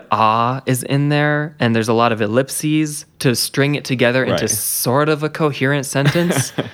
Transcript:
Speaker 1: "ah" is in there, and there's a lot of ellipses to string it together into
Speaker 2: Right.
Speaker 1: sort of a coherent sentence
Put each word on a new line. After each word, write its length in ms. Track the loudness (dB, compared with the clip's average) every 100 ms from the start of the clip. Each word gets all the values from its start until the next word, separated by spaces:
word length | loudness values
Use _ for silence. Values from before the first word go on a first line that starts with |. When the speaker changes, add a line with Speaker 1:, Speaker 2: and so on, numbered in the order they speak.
| -2
Speaker 1:
"ah" 500 | 0 2 2 0 -2 -2
is 160 | -2
in 260 | 0 0 2
there, 460 | 2 0 0 -4 -2
and 140 | 0 2
there's 120 | 2
a 60 |
lot 180 | 2 2
of 100 | 2
ellipses 840 | 2 0 0 -4 -2 0 -2 -6 -14 _
to 140 | 0
string 420 | 0 -2 0 0 -2
it 100 | -4
together 380 | 0 2 2
into 200 | 0 0
Speaker 2:
Right. 60 | 0
Speaker 1:
sort 580 | -2 -4 -4 0 2 2
of 140 | 0
a 60 | -4
coherent 560 | -2 -2 0 0 0 -2
sentence 680 | 0 2 2 0 0 -4 -6 -10